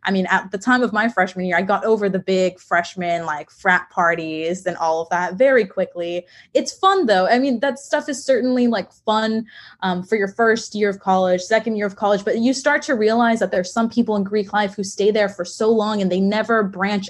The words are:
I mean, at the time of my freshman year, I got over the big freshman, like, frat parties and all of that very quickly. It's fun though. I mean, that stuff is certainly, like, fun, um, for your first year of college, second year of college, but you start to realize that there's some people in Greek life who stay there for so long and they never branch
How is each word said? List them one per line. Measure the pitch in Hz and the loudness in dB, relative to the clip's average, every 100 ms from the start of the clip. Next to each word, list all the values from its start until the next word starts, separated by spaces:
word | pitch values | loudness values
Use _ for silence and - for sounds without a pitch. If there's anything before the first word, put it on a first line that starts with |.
I | 190 | -2
mean, | 190 175 | 0 2
at | 185 190 | 0 -2
the | 202 | -6
time | 247 247 | 0 2
of | 233 | 2
my | 208 226 | 0 0
freshman | 190 180 185 180 | 0 -2 -2 -2
year, | 170 | 0
I | |
got | 196 190 | 0 0
over | 208 220 202 | 0 0 0
the | 185 | -2
big | 190 185 185 180 | 0 0 0 -2
freshman, | - 170 175 190 175 170 165 | -2 -2 -2 -6 -4 -4 -4
like, | 151 156 | -8 -10
frat | - 196 180 - | -4 0 0 0
parties | - 170 170 160 156 165 185 180 | 0 0 0 -4 -4 -4 -4 -6
and | 170 | -2
all | 165 160 | -2 -2
of | 165 | -2
that | 175 180 | -2 -2
very | 190 269 254 190 | 2 4 4 2
quickly. | - 180 175 170 175 - - - | -2 -6 -4 -6 -6 -10 -20 -2
It's | 285 - | -2 -2
fun | - 381 381 262 | 0 2 4 4
though. | 185 185 | 4 4
I | 247 | 2
mean, | 277 226 | 2 0
that | 277 254 | -2 -4
stuff | - 302 294 | -4 -4 -4
is | 269 | -6
certainly, | - 247 254 254 240 | 0 0 2 2 2
like, | 214 - | 0 -4
fun, | _ - 214 220 220 226 - - - | _ -2 0 0 -2 -6 -14 -20 -6
um, | 190 180 | -4 -4
for | 185 220 | -2 -2
your | 196 | -2
first | 214 226 226 - | 0 2 2 -2
year | 208 208 | -2 -2
of | 196 | -2
college, | 196 190 185 180 | 0 2 4 0
second | - 220 226 214 | 0 0 0 -2
year | 202 | -4
of | 202 | -2
college, | 202 202 | 0 0
but | 202 214 | 0 0
you | 240 | 0
start | 262 294 294 | 0 0 0
to | 302 240 | 0 0
realize | 214 226 233 226 | 2 2 2 2
that | 185 | 0
there's | 202 185 | -2 -2
some | 233 226 | -2 -2
people | 240 233 208 | 0 0 0
in | |
Greek | 196 214 196 | 0 -2 -2
life | 208 202 202 | -2 -2 -4
who | |
stay | 196 - 208 | -6 0 0
there | 214 202 | 2 0
for | - | -2
so | 180 - 220 | -8 -2 2
long | 226 208 214 | 2 2 0
and | 190 | 0
they | 185 | 2
never | 196 214 220 226 | 2 0 0 0
branch | 196 190 196 208 196 | 0 -2 -2 -2 -4